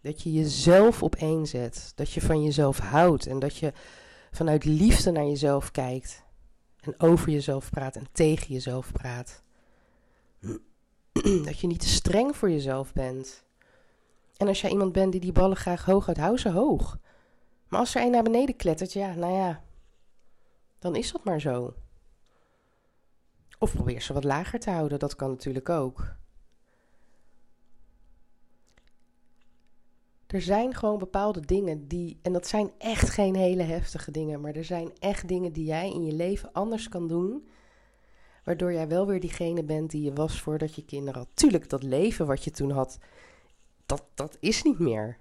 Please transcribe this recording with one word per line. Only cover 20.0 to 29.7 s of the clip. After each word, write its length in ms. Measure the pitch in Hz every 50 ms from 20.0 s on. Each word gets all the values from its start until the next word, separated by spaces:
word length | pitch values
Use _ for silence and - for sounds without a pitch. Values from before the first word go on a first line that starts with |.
| - _ - - _ - - - - _ _ _ _ _ _ _
dan 180 | - 180 170
is 160 | - 180 - -
dat 120 | 339 -
maar 160 | 202 175 151
zo. 340 | 139 151 127 123 123 127 - - - - - - _ - - _ _ _ _ _ _ _ _ _ _ _ _ _ _ _ _ _ _ _ _ _ _ _ _ _ _ _ - _ -
Of 120 | 208 -
probeer 280 | - - - 123 120 -
ze 100 | - 139
wat 120 | 143 135
lager 360 | 143 135 147 185 - - 233
te 100 | - -
houden, 280 | 185 165 156 147 143 139
dat 180 | 139 143 -
kan 140 | - 143 135
natuurlijk 380 | 131 127 - 143 131 131 127 -
ook. 460 | 175 160 139 131 127 - - - - - - _ _ - - - _ _ _ _ _ _ _ _ _ - - - - _ - - _ - - _ - _ _ _ - - - - _ _ - - - _ - _ - _ - - - _ _ _ _ _ _ - - - - _ _ _ _ - - _ - - - - _ _